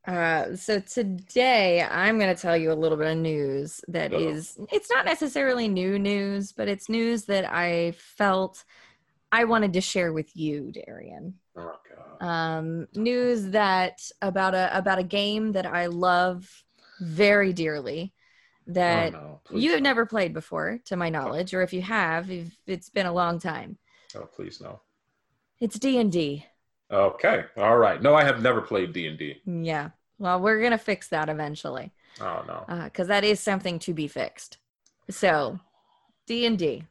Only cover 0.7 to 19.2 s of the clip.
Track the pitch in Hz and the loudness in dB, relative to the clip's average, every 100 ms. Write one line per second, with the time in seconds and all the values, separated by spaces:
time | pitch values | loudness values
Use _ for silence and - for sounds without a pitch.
0.7 | 208 - - 202 180 190 247 254 233 190 | -2 -2 -4 -2 -4 -2 2 4 6 6
1.7 | 170 156 165 196 220 190 175 180 170 160 | 4 2 2 2 4 2 2 2 2 2
2.7 | 156 160 156 156 160 160 151 139 139 151 | 2 2 2 0 0 0 0 -2 -2 -6
3.7 | - - 165 151 160 160 151 170 - 208 | -10 -8 -4 -2 0 -2 -4 -10 -14 -4
4.7 | 415 - 466 - 320 302 277 269 247 220 | -4 0 0 2 -2 -2 0 0 0 0
5.7 | 185 185 202 196 202 196 196 196 - 208 | 0 0 0 0 0 -2 -4 -6 -6 -4
6.7 | 196 - 226 233 233 208 196 185 170 175 | -4 -4 -2 0 -2 0 -2 0 -2 0
7.7 | 170 170 170 - - 202 190 185 - _ | 0 0 -4 -18 -2 2 2 -2 -8 _
8.7 | - - _ _ _ _ 226 233 226 202 | -20 -20 _ _ _ _ 2 4 4 4
9.7 | 180 - 196 170 160 151 170 156 147 135 | 0 0 0 0 -2 -6 -6 -4 -4 -8
10.7 | - - - 80 80 175 190 _ - 85 | -14 -16 -18 -16 -14 -14 -16 _ -14 -14
11.7 | 78 _ - - - 180 165 165 160 160 | -14 _ -20 -20 -10 -6 -4 -2 -4 -4
12.7 | 165 - 202 226 247 247 240 196 214 202 | -6 -8 -2 0 2 0 0 0 2 4
13.7 | 185 185 - - - 196 185 190 185 185 | 4 0 -4 -20 -6 -2 0 2 2 2
14.7 | 190 190 190 185 202 202 214 220 196 180 | 0 2 0 0 -2 0 0 -2 -2 -2
15.7 | 175 175 175 180 175 180 180 185 - _ | -2 -2 2 4 4 4 -2 -12 -20 _
16.7 | _ _ - 175 156 202 208 196 175 160 | _ _ -10 -6 4 6 6 4 0 -2
17.7 | 151 123 151 190 _ _ _ _ _ - | -4 -6 -8 -8 _ _ _ _ _ -4
18.7 | 175 175 170 165 160 | 0 4 4 0 -4